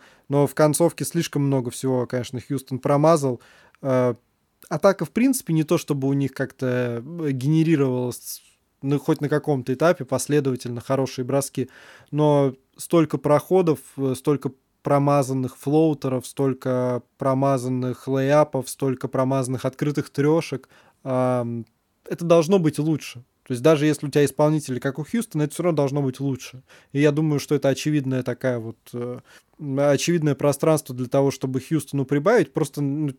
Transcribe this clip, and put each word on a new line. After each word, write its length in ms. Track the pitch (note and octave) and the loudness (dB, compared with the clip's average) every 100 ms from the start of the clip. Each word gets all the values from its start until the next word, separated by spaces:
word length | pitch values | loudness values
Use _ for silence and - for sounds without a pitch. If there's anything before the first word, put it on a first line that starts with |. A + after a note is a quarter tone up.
| - _ - | -10 _ -2
но 180 | C#3+ C#3 | 2 2
в 60 | - | 4
концовке 500 | D3+ C#3+ E3+ - C#3+ | 2 4 0 0 -6
слишком 380 | E3+ D#3+ D3 | -4 -4 -2
много 260 | C#3 C3+ A#2+ | 0 0 -2
всего, 340 | - C3 B2+ A#2 | -6 -2 -2 -2
конечно, 320 | B2+ A2+ B2 | -6 -6 -10
Хьюстон 380 | - C#3 - B2+ | -6 -8 -6 -6
промазал. 600 | C#3 C#3+ D#3 E3 C3+ A#2+ - _ _ _ | 0 2 4 4 2 -4 -10 _ _ _
Э, 340 | C#3 B2+ B2 A2+ _ _ _ _ - | -2 0 0 -2 _ _ _ _ -8
атака, 360 | D3+ G3 F#3+ D#3+ | 2 2 2 -2
в 60 | |
принципе, 420 | A3 C4+ C4 - | 0 2 0 0
не 100 | D#3+ | 0
то 140 | D3+ E3+ | 2 0
чтобы 300 | - C#3+ C3+ | 0 -2 0
у 60 | |
них 200 | C#3 C3+ | 0 -2
как-то, 680 | - C3 - B2+ B2 B2 A#2 | -4 -8 -4 -4 -2 -2 -6
э, 280 | C3 E3+ D3+ | -10 -6 -4
генерировалась, 1120 | C3 C#3 D#3+ D#3+ D3+ C3+ B2+ B2 - - - _ _ _ _ | -2 2 2 4 4 2 0 -4 -8 -12 -16 _ _ _ _
ну, 160 | C3+ C#3+ | -2 -2
хоть 220 | - D#3 | 0 -2
на 80 | C#3+ | 0
каком-то 440 | D3+ D3+ C3+ B2 | -2 0 -2 -2
этапе 320 | B2+ D#3+ F3 B2+ | 0 2 2 -2
последовательно 760 | C3 - D3 C#3 B2 A#2+ A#2 | -4 0 0 0 -4 -6 -8
хорошие 440 | - C3+ B2+ - B2+ | -4 -2 -2 -4 -2
броски, 440 | C#3 C3+ - B2 - - - - | -2 -2 -6 -8 -10 -20 -20 -6
но 460 | D3 D3+ C#3+ C3+ - _ - | 0 4 4 2 -2 _ -16
столько 400 | - E3+ D#3 C#3 | 0 2 2 0
проходов, 600 | C#3+ D3 - F#3 E3 C#3 - - | 2 2 4 2 2 0 -4 -6
э, 180 | C3+ B2+ | -4 -2
столько 360 | D#3 C#3+ C3+ - _ _ | -2 -2 -2 -10 _ _
промазанных 760 | - C#3+ C#3+ C#3+ B2+ C3+ B2+ - | 0 2 4 2 0 -2 -6 -6
флоутеров, 680 | C#3+ D3+ D#3+ D3+ C3+ B2+ - | 0 2 2 0 -4 -4 -6
столько 800 | - C3+ C3 C3 B2+ B2+ B2 - - | -2 -2 -2 -2 -2 -2 -4 -8 -4
промазанных 880 | C3+ C3 C#3 C3+ B2+ B2+ B2+ A#2+ C3 | 0 2 2 0 -2 -4 -4 -6 -4
лейапов, 600 | C3+ C3+ D3 D3 C3+ B2 | 0 4 4 4 0 -6
столько 380 | - C3+ B2+ B2+ | -4 -4 -4 -4
промазанных 580 | C3 C3 C3+ B2 B2+ C3 | -2 0 0 -2 -2 -4
открытых 440 | - D3+ D3 - | -4 -4 -4 -4
трёшек, 600 | - D3 D#3+ - B2+ - _ _ _ | 0 2 2 0 -8 -12 _ _ _
ам, 600 | C3+ B2+ B2+ B2 A#2+ A#2 A2 _ _ _ - | -4 0 0 0 -4 -8 -10 _ _ _ -10
это 160 | F3 E3+ | -4 2
должно 320 | E3+ D#3 G3 | 4 4 2
быть 220 | D#3 D3 | 2 0
лучше. 440 | D#3 D3 - A#2+ - _ - | -2 -2 -6 -18 -20 _ -8
То 80 | |
есть 80 | A#2+ | 0
даже 240 | D3 D#3 D3+ | 4 4 2
если 220 | D3 C#3+ | 0 0
у 20 | |
тебя 160 | D3 C#3 | 2 2
исполнители, 540 | - D3+ D#3 C#3 B2 | 2 2 2 -2 -6
как 180 | C#3 C3 | -4 -6
у 60 | |
Хьюстона, 400 | D3 A#3 - D3+ | -6 -4 -4 -2
это 100 | D3+ | -2
всё 100 | - | -2
равно 120 | F3 D3 | -2 0
должно 260 | C#3 C#3+ | 0 0
быть 180 | C3+ B2+ | -2 -2
лучше. 440 | C#3 B2+ - C3 _ - _ | -4 -6 -10 -20 _ -20 _
И 60 | C#3 | 2
я 100 | D3+ | 2
думаю, 280 | C#3+ D#3 C#3+ | 2 0 0
что 140 | - | 0
это 160 | D3 C#3 | 0 2
очевидная 540 | C3 D#3 D3+ C3 C3 | 0 0 -2 0 -2
такая 340 | B2 A#2+ C3 A#2+ | -4 -4 -2 -4
вот, 180 | A2+ - - | -6 -14 -14
э, 260 | B2 A#2+ B2 - - _ - | -10 -10 -10 -16 -20 _ -14
очевидное 720 | D3 C3+ C#3+ C3+ - F3 D3+ | -6 0 2 2 2 0 2
пространство 640 | C3+ D3 C3+ D#3+ D#3 - B2 | 2 0 2 2 2 -2 -8
для 120 | B2 | -2
того, 220 | C#3 C#3 | 2 2
чтобы 300 | - C3+ C3 | 0 -4 -4
Хьюстону 460 | - D#3 - C#3 C3 | -2 -4 -2 -4 -2
прибавить, 480 | C#3+ E3+ A#3 D3+ | 0 4 2 2
просто, 280 | D#3 D3+ D3+ | -2 -4 -4
ну, 300 | C#3 D3 D3 | -4 -4 -6